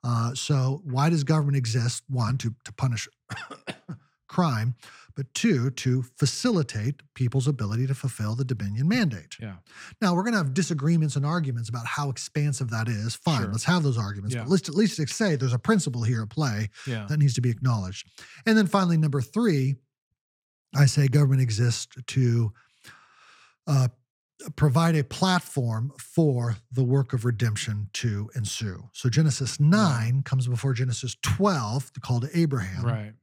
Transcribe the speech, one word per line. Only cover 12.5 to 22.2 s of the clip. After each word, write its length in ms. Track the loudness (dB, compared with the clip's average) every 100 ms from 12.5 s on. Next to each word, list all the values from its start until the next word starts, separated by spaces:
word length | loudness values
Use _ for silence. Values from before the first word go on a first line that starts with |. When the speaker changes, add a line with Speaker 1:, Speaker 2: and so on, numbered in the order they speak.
| -2 -4
Speaker 1:
that 180 | -2 -2
is. 280 | -2 -4 -2
Fine, 260 | 0 0
Speaker 2:
Sure. 80 | 0
Speaker 1:
let's 120 | -2 2
have 180 | 2
those 140 | 2 0
arguments, 380 | -2 -6 -6 -6
Speaker 2:
Yeah. 80 |
Speaker 1:
but 60 | 2
let's 180 | 0 2
at 60 | 0
least 200 | 0 0 -4
say 260 | 0 0 2
there's 160 | 0
a 60 | 0
principle 440 | 2 2 2 -2
here 180 | 0 0
at 60 | -2
play 400 | -2 -2 -2 -4 -8 -8
Speaker 2:
Yeah. 200 | -8 -4
Speaker 1:
that 100 | 2
needs 160 | 2
to 80 | 4
be 80 | 0
acknowledged. 580 | 0 0 0 -2 -8 -14 -20 -20 -6 4
And 120 | 4
then 100 | 4
finally, 300 | 4 4 4
number 220 | 2 0
three, 540 | -2 0 2 2 0 -2 _ _ _ _ _ _ _ _ _ 4
I 100 | 4
say 220 | 6 4
government 340 | 4 4 4
exists 460 | 2 2 0 0 -6 -14 -6
to, 460 | 0